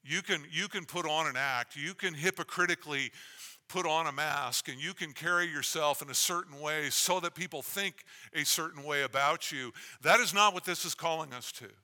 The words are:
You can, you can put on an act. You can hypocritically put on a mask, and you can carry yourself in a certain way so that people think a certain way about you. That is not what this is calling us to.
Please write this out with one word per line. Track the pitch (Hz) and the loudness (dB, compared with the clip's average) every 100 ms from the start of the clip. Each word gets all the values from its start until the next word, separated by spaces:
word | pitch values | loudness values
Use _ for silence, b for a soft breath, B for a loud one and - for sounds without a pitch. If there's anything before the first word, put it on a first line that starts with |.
You | 135 170 | -2 -4
can, | 190 175 147 | 0 -2 -2
you | 160 202 | -4 -4
can | 202 156 | -6 -6
put | 175 160 | -4 0
on | 156 156 | 2 2
an | 127 | 2
act. | 139 123 120 147 | 0 0 -2 -6
You | 151 | -8
can | 190 190 | -4 -4
hypocritically | 156 175 180 - - 175 170 151 139 127 B B B B B - | 0 -2 -2 -6 2 2 2 -2 -4 -4 B B B B B -6
put | 185 170 | -2 2
on | 156 160 | 2 2
a | |
mask, | 139 151 143 127 120 - | -2 -2 0 0 -2 -4
and | 131 | -8
you | 160 | -8
can | 190 160 | -6 -10
carry | 131 165 175 175 | -6 2 2 2
yourself | 147 127 165 147 139 | -2 -2 2 2 2
in | 143 | -2
a | |
certain | 127 - 175 185 143 | 0 2 0 -4 -8
way | 151 156 143 | -2 0 2
so | - - 185 | 2 2 2
that | 170 160 | 0 -4
people | 180 151 | -8 -8
think | - 196 196 - - B B | -6 -2 -4 -4 -20 B B
a | 151 | -2
certain | 147 - 160 151 | 2 2 0 -8
way | 143 143 | -2 0
about | 135 135 143 165 - | 2 4 4 2 -2
you. | 139 127 B B B | -6 -8 B B B
That | 143 220 | 6 6
is | 220 | 6
not | 196 208 | 6 6
what | 180 | 6
this | 180 170 | -4 -2
is | 170 | -2
calling | - 165 160 151 | -2 0 0 -2
us | 123 - | -8 -10
to. | - 107 101 | -12 -14 -18